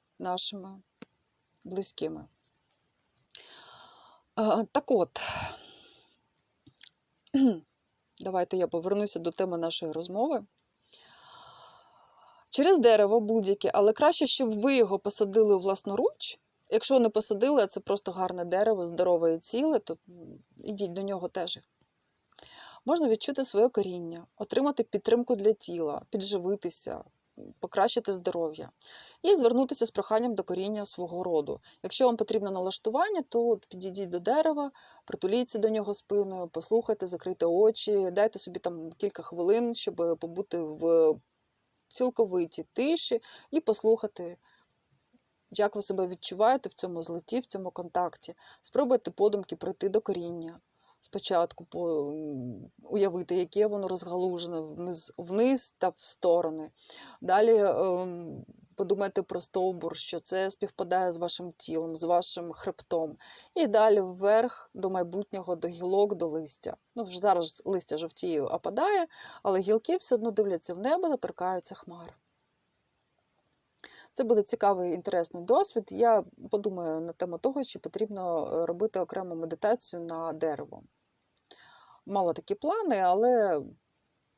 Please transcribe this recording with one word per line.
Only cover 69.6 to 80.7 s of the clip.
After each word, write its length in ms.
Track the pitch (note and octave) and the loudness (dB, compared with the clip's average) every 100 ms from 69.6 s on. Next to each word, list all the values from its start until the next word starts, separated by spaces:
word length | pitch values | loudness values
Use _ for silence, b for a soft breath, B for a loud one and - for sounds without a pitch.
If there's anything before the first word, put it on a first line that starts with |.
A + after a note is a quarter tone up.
гілки 360 | F#3+ A3 - F#4 | 2 0 0 0
все 180 | - | 2
одно 160 | A#3+ A3+ | 0 0
дивляться 440 | G#3 G3+ E3+ - | 0 0 0 -6
в 40 | F3 | -6
небо 300 | A#3 E4+ F4 | -2 0 0
та 80 | C#4+ | -2
торкаються 580 | F3 - F#3 F#3 - | -4 -6 -4 -4 -6
хмар. 460 | F#3 - E3+ E3+ - _ _ _ _ _ _ _ _ _ _ _ _ _ _ _ _ B B B | -10 -18 -18 -20 -20 _ _ _ _ _ _ _ _ _ _ _ _ _ _ _ _ B B B
Це 120 | - | -4
буде 180 | A#3 A3 | 2 2
цікавий, 520 | G#3 A#3 G3+ F#3+ F3+ | 2 2 2 2 0
інтересний 480 | E3+ - F3+ E3+ F3+ | -4 -2 -2 -2 -4
досвід. 460 | F3 C#4 G4+ A#3 G3 | 2 2 4 0 -4
Я 320 | F#3+ A#3 G#3+ - _ - | 2 4 4 2 _ -4
подумаю 500 | G3+ G#3 F#3 E3+ D#3+ | -2 -2 -4 -4 -4
на 120 | E3+ | -6
тему 260 | - F3+ E3 | -6 -6 -2
того, 260 | C4+ C4+ | -4 -2
чи 140 | B3+ - | -4 -4
потрібно, 680 | E3+ G3+ G#3+ G3 F3+ E3 - | -6 -6 -6 -6 -4 -2 -2
е, 200 | D#3+ E3+ | -2 -4
робити 340 | F3 A3 F#3+ | -2 -4 -2
окрему 340 | E3 G3+ F#3 | -6 -6 -8
медитацію 680 | E3 E3 E3 G#3 A#3+ - F3 | -8 -8 -4 -2 0 -2 -8
на 300 | E3+ D#3+ E3 | -10 -8 -8
дерево. 500 | D#3 D#3+ C#3+ - | -4 -4 -4 -10